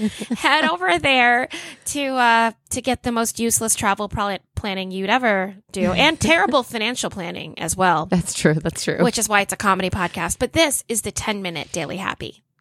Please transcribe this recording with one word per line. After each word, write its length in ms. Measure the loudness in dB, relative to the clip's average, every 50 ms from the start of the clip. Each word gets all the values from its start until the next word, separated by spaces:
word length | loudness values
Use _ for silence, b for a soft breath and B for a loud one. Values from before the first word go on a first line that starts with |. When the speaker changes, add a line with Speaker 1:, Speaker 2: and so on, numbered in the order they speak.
| -2 -2
Speaker 1:
<laughs> 260 | -2 -4 -6 -6 -4 0
Speaker 2:
head 280 | 2 4 4 4 4
over 340 | 2 0 0 0 0 2 2
there 480 | 2 2 4 4 4 4 4 2 0 -2 B -10 B B B B B
to, 160 | -8 -4 -4 -2
uh, 480 | -2 0 2 4 4 4 4 4 2 0 _ _ -10
to 120 | -8 -4 -2
get 180 | -2 -2 -2
the 100 | -2 -2
most 280 | -2 0 -2 -2 -2 -2
useless 340 | 0 0 0 0 0 0 -2
travel 340 | 0 0 0 0 0 -2 -6
pl-, 280 | -4 -4 -4 -4 -4 -6 _ _ -10
planning 380 | -8 -6 -4 -4 -4 -6 -6
you'd 180 | -6 -4 0 2
ever 460 | 2 2 4 2 2 2 0 -2 -6 -12 _ _
do, 200 | -4 -2 0 0
and 280 | 2 4 4 4 4 4
terrible 420 | 2 4 4 4 4 4 2 2 0
<laughs> 100 | 0 -4
financial 340 | -4 -2 -2 -2 -4 -4 -6
planning 480 | -6 -6 -8 -8 -8 -10 -12 -12 -10 -8
as 180 | -6 -4 -2
well. 300 | 2 2 4 4 2 2
Speaker 1:
That's 300 | 0 0 0 0 0 -2
true. 180 | 0 2 2 2
That's 300 | 2 0 -4 -4 -4 -4
true. 180 | -2 0 2 2
Speaker 2:
Which 140 | 2 2 0
is 100 | 0 2
why 140 | 2 2
it's 120 | 2 2 -2
a 40 | -2
comedy 320 | 2 2 2 2 0 -2
podcast. 480 | -2 -2 -2 -2 -2 -4 -4 -4 -2 -2
But 160 | -2 0 2
this 300 | 2 2 2 2 -2 -4 -4
is 140 | -4 -4
the 100 | -4 -6
ten-minute 600 | -6 -6 -4 -4 -4 -4 -4 -6 -6 -6 -8 -6
Daily 260 | -6 -6 -6 -6 -6 -8
Happy. 440 | -6 -8 -8 -8 -10 -14 -14 _ _ _ _ _